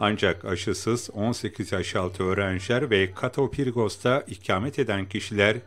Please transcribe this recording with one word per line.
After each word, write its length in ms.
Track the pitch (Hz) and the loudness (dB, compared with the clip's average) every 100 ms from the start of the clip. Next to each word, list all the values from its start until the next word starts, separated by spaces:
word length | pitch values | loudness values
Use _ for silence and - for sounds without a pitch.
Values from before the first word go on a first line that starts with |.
ancak 440 | 104 107 95 82 | 0 2 2 2
aşısız 680 | 104 92 - 92 113 120 - | -2 -2 -2 -2 0 -2 -4
on 180 | 107 110 | -4 -2
sekiz 400 | 117 110 - 95 | -2 -6 -6 -4
yaş 240 | 98 87 104 | -2 -2 -2
altı 280 | 90 92 | -2 -2
öğrenciler 680 | 92 95 98 92 95 120 139 | 0 2 0 -2 0 0 4
ve 220 | 101 95 | 4 2
Katopirgos'ta 1080 | 95 131 - 135 - 131 120 104 - 123 131 | 0 -4 0 -2 0 -2 0 0 0 2 2
ikamet 580 | - - - 95 131 143 | 0 -8 0 0 0 -2
eden 300 | 113 98 95 | 0 0 -2
kişiler 480 | 107 - 104 101 110 | -6 -2 4 4 4